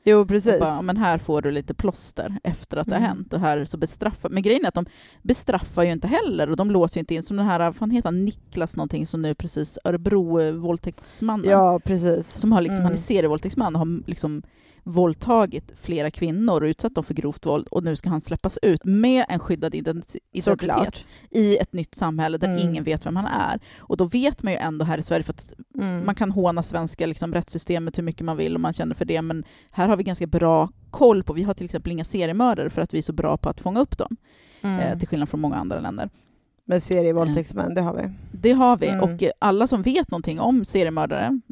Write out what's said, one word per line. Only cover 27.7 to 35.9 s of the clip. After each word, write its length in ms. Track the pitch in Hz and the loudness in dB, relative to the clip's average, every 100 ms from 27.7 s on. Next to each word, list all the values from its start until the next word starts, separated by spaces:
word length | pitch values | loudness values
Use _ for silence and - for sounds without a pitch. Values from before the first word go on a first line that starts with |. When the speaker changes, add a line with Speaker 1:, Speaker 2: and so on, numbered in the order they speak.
| 170 165 - | -4 -2 -6
Speaker 2:
hur 40 | |
mycket 220 | 165 - | -6 -6
man 120 | 165 156 | -6 -2
vill 180 | 156 | -2
och 60 | 165 | -2
man 120 | 160 | -4
känner 220 | 175 160 | -4 -6
för 100 | - | -4
det, 180 | 170 165 | -2 -2
men 220 | 165 160 - - _ | -2 -6 -8 -18 _
här 180 | - 190 | 0 2
har 80 | 196 | 4
vi 60 | |
ganska 220 | 190 180 165 | 2 -4 -2
bra 420 | 165 165 160 160 - - | 2 4 4 2 -4 -8
koll 320 | - 247 202 | 6 6 6
på, 100 | - | 2
vi 100 | 156 | -2
har 120 | 202 | -2
till 100 | 190 | -4
exempel 280 | 180 165 175 | -6 -6 -6
inga 120 | 170 | -6
seriemördare 640 | 160 190 165 190 247 180 147 | -4 -2 0 2 2 2 -2
för 120 | 160 | -2
att 120 | 165 | -2
vi 40 | 160 | -2
är 40 | |
så 100 | - | -2
bra 240 | 156 156 - | -2 0 0
på 120 | - | -2
att 120 | - | -4
fånga 200 | 180 214 | -2 0
upp 180 | 294 - | 0 -2
dem, 180 | - 233 _ _ _ - | -6 -8 _ _ _ -8
Speaker 1:
Mm. 180 | 202 190 | -4 -2
Speaker 2:
eh, 180 | - 170 | -2 -2
till 100 | 175 | -4
skillnad 200 | 156 147 | -2 -2
från 120 | 151 | -2
många 160 | 151 - | -2 -4
andra 240 | 90 - | -4 -6
länder. 300 | 87 | -6